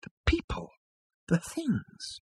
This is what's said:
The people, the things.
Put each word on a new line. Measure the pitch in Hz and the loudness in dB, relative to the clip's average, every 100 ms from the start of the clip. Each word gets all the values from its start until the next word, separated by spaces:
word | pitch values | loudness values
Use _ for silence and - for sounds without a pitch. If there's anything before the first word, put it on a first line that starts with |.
The | - _ - | -20 _ 2
people, | 330 - - - _ _ _ _ _ - | 2 2 -6 -8 _ _ _ _ _ 0
the | 170 | 0
things. | - - 320 156 - - - - | 2 -6 0 -2 -2 -14 -14 -14